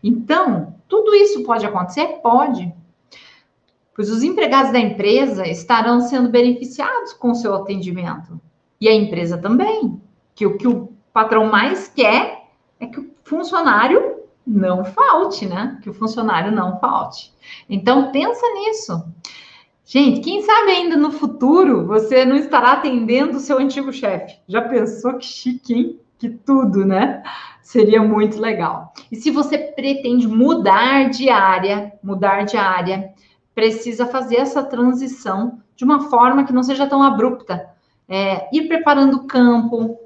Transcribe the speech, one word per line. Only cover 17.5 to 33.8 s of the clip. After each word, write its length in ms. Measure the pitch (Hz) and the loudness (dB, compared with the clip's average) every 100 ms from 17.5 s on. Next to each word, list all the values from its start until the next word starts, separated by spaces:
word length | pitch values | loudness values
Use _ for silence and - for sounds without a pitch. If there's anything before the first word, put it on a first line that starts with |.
| - _ | -20 _
Então, 420 | 196 190 269 269 | -4 2 2 2
pensa 340 | 277 381 480 480 392 | -2 -2 -2 -4 -4
nisso. 500 | 427 440 - 165 - - - - - - _ _ _ | -6 -6 -8 -10 -10 -18 -20 -20 -20 -20 _ _ _
Gente, 360 | 262 285 - | 2 4 2
quem 200 | 330 392 | -2 -4
sabe 300 | 415 440 403 | 2 4 4
ainda 260 | 359 349 311 | 2 2 0
no 140 | 302 | 0
futuro 760 | 277 285 - 254 339 359 214 170 | -2 -6 -2 4 6 6 2 2
você 400 | 220 220 254 254 | 0 2 2 4
não 120 | 277 | 2
estará 340 | - 277 240 | 2 2 4
atendendo 680 | 277 294 247 226 247 320 277 | 2 0 -2 0 0 0 -4
o 40 | |
seu 180 | - 262 | -2 0
antigo 320 | 269 277 269 | 0 -2 -8
chefe. 480 | - 214 185 - - _ | -6 -4 -6 -10 -20 _
Já 140 | 208 | -4
pensou 540 | 240 254 208 - 247 269 | -2 -2 -2 -4 -6 -6
que 100 | - | -12
chique, 480 | - 254 247 - | -10 -8 -8 -4
hein? 260 | 233 - - _ _ | -2 -2 -6 _ _
Que 120 | 233 | -10
tudo, 560 | - - 269 220 196 196 | -10 0 2 2 2 2
né? 360 | 190 262 - - - - - | 2 0 -2 -14 -18 -18 -20
Seria 400 | _ 247 208 220 | _ 4 6 6
muito 380 | 208 214 214 214 | 4 2 0 0
legal. 540 | 226 185 165 - - - - | -4 -2 -4 -6 -12 -20 -16
E 40 | 226 | -4
se 160 | 302 | -2
você 260 | 269 277 294 | 0 0 -2
pretende 680 | - - 262 277 254 247 233 | -4 -6 -4 -2 0 2 2
mudar 840 | 220 269 240 196 226 247 269 262 | 4 4 4 4 4 4 2 2
de 200 | 240 262 | 0 2
área, 640 | 220 190 185 190 202 208 - | 4 4 2 0 -4 -6 -12
mudar 420 | 196 190 196 196 | -8 -2 0 0
de 140 | 208 220 | -2 -2
área, 540 | 196 185 175 190 190 _ _ _ _ | 0 -2 -2 -6 -8 _ _ _ _
precisa 520 | - 220 220 | -2 0 0